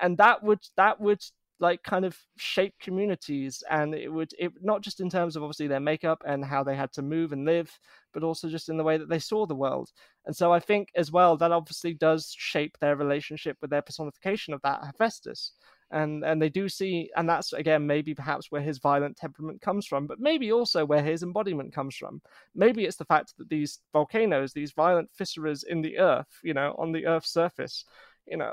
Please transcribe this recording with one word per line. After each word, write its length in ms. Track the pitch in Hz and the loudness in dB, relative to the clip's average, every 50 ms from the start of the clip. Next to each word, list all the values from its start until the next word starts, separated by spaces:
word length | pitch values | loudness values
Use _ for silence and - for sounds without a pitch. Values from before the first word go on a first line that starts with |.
and 160 | - 180 175 160 | 0 0 4 6
that 240 | 202 233 240 - 208 | 8 8 8 6 4
would, 180 | 214 214 202 - - _ - | 2 2 2 0 -4 _ 4
that 200 | 190 214 220 - | 4 4 4 2
would, 220 | 214 208 208 202 - - - _ _ _ _ _ | 2 2 2 0 -2 -10 -20 _ _ _ _ _
like, 240 | 175 175 175 - - | 2 2 2 0 -2
kind 200 | - 208 185 190 | -4 -2 -2 -2
of 120 | 185 175 - _ _ _ | -2 -4 -8 _ _ _
shape 380 | - - - - 196 190 202 - _ | -12 -10 -4 0 0 0 0 -2 _
communities, 840 | - 196 185 185 208 208 185 - - - 147 139 135 135 127 - - - | -8 -4 -2 -2 0 0 -2 -4 -4 -6 -4 -4 -4 -6 -8 -10 -6 -2
and 240 | 151 156 151 151 156 | 0 0 0 0 -2
it 140 | 151 - 143 | -6 -6 -6
would, 240 | 156 160 160 156 - | -6 -6 -6 -6 -6
it, 160 | - 175 175 - - 180 | -6 -6 -6 -6 -6 -2
not 180 | 202 214 202 208 | -2 -2 -2 -2
just 160 | 208 - - | -8 -8 -6
in 100 | 185 180 | -6 -2
terms 280 | 170 185 170 170 156 | 0 0 -2 0 -2
of 80 | 160 147 | -6 -8
obviously 240 | 151 151 - 151 143 | -8 -6 -6 -4 -2
their 100 | 139 135 | -2 0
makeup 420 | 143 151 156 160 - 160 160 - - | 0 0 -2 0 0 -2 -2 -2 -2
and 180 | 143 143 139 139 | -4 -4 -4 -4
how 200 | 135 143 139 135 | -2 -2 -2 0
they 100 | 139 135 | 0 -2
had 180 | 139 139 127 - | -2 -4 -6 -6
to 100 | - 139 | -6 -4
move 280 | 143 156 165 165 156 147 | -2 0 -2 -2 -2 -2
and 120 | 135 139 | -2 0
live, 260 | 156 165 170 165 - - _ _ _ - _ _ _ _ | 2 2 2 0 -2 -10 _ _ _ -20 _ _ _ _
but 120 | 156 156 | -4 -4
also 240 | 165 160 - - 160 | -4 -4 -4 -6 -6
just 200 | 156 165 - - | -6 -6 -6 -4
in 80 | 160 | -4
the 60 | 160 156 | 0 2
way 140 | 160 156 | 2 2
that 120 | 160 156 151 | 0 0 -2
they 120 | 165 160 | -2 -2
saw 260 | - - 220 214 214 | -2 -2 -2 -2 0
the 80 | 170 147 | -2 -2
world. 360 | 135 135 131 131 131 123 - _ _ - _ _ _ _ | -2 -2 -2 -2 -4 -6 -8 _ _ -20 _ _ _ _
And 80 | - 160 | -10 -2
so 180 | - 180 175 175 | 2 4 6 6
I 60 | 170 | 4
think 300 | - - 208 202 202 - _ | 4 2 2 0 0 -2 _
as 160 | - 170 143 156 | -2 -2 2 4
well, 240 | 175 180 175 165 | 6 8 8 8
that 160 | 151 170 170 170 | 6 4 4 2
obviously 420 | 170 160 - - - - 170 165 | 2 0 -2 -10 -8 -6 -6 -2
does 400 | 151 160 156 160 160 156 - - | 2 4 4 4 4 0 -6 -12
shape 400 | - - - - 156 147 156 - _ | -10 -8 -4 -2 -2 -2 -2 -4 _
their 160 | 156 147 147 | 0 0 2
relationship 640 | 139 147 143 143 147 147 - 156 156 - 160 135 - | 2 0 0 0 -2 -2 -6 -12 -8 -8 -8 -8 -6
with 100 | - 135 | -6 -2
their 120 | 143 147 143 | -2 -2 -2
personification 720 | - - - 156 147 - _ _ 190 202 220 - - 151 | -4 -10 -10 -10 -10 -10 _ _ -4 -4 -4 -4 -8 -8
of 80 | 135 - | -4 -2
that, 180 | 139 139 - - | -2 -2 -2 -6
Hephaestus. 680 | 139 139 - 220 226 - - - - - - - - - _ _ _ _ _ _ _ - | -12 -2 0 0 0 0 -4 -12 -14 -12 -12 -12 -14 -14 _ _ _ _ _ _ _ -2
And, 320 | 156 151 151 151 151 147 | -2 -2 -2 -2 -2 0
and 180 | 156 160 156 156 | 0 2 2 2
they 60 | 156 | 2
do 200 | 139 185 196 190 | 2 0 -2 -2
see, 420 | - - 196 190 180 170 160 - - | -2 -4 -2 -2 -2 -2 -4 -4 -2
and 120 | 165 170 165 | -2 0 2
that's, 240 | 170 151 - - - | 2 0 0 -4 -6
again, 340 | - 151 156 156 151 147 | -4 2 2 4 4 4
maybe 260 | 147 143 151 147 156 151 | 2 0 0 0 -2 -6
perhaps 380 | - 131 147 143 135 143 - | -6 -4 -4 -4 -4 -4 -6
where 120 | 151 147 143 | -6 -4 -4
his 160 | 156 151 131 | -4 -6 -2
violent 380 | - 143 143 143 143 143 131 | 2 2 2 4 2 0 -4
temperament 440 | - - 156 - - 156 156 135 131 | -8 -12 -12 -10 -10 -12 -12 -12 -6
comes 260 | - 208 190 202 196 | -4 -2 -2 -2 -2
from, 220 | - - 139 143 147 | -2 -2 -4 -2 -4
but 100 | - 214 | -6 -2
maybe 320 | 247 294 320 302 262 208 | 0 0 0 2 0 2
also 340 | 220 240 240 - - 175 156 | 2 2 2 2 0 0 2
where 180 | 143 147 147 143 | 4 2 2 4
his 200 | 156 160 165 175 | 2 0 -2 -4
embodiment 500 | 180 180 208 214 202 170 147 135 131 - | -4 -4 -2 -2 -2 -2 -4 -6 -6 -6
comes 220 | 147 135 135 127 | -6 -6 -6 -8
from. 280 | - - - - 151 - _ _ - - _ _ | -10 -12 -12 -14 -14 -18 _ _ -20 -20 _ _
Maybe 300 | 156 185 233 240 226 202 | 4 4 4 4 4 0
it's 100 | 180 - | -4 -4
the 80 | - 160 | -6 0
fact 300 | - 160 151 - - - - | 2 4 4 4 0 -8 -20
that 100 | 139 - | -8 -4
these 280 | 156 156 147 143 - - _ _ - | -2 -2 -2 -4 -6 -10 _ _ 0
volcanoes, 600 | 151 151 - - 226 226 208 160 135 139 135 - | 0 2 2 2 2 2 4 2 2 0 -2 -4
these 200 | 147 147 147 - | -8 -10 -6 0
violent 380 | - 156 175 180 170 - - _ | 2 4 4 4 4 2 -2 _
fissuras 460 | - 196 - - 165 156 156 147 139 - | -10 -8 -8 -8 -6 -4 -4 -4 -4 -6
in 160 | - 170 165 | -4 -4 -2
the 180 | 156 160 - - | -2 -2 0 2
earth, 420 | 190 175 135 127 147 - - - - | 4 4 4 2 0 -6 -14 -10 -6
you 120 | 165 151 | -4 -2
know, 200 | 135 139 147 - | 0 0 -2 -2
on 140 | - 170 165 | -4 -4 -4
the 160 | 160 160 - | -2 -2 0
earth's 240 | 165 165 160 - - - | 0 0 0 0 -2 0
surface, 520 | 170 165 175 - - - - - - - _ _ - - - _ _ _ | 0 0 0 -2 -6 -10 -10 -10 -12 -14 _ _ -20 -20 -20 _ _ _
you 100 | - - 165 | -10 -8 -6
know, 140 | 135 110 | -6 -6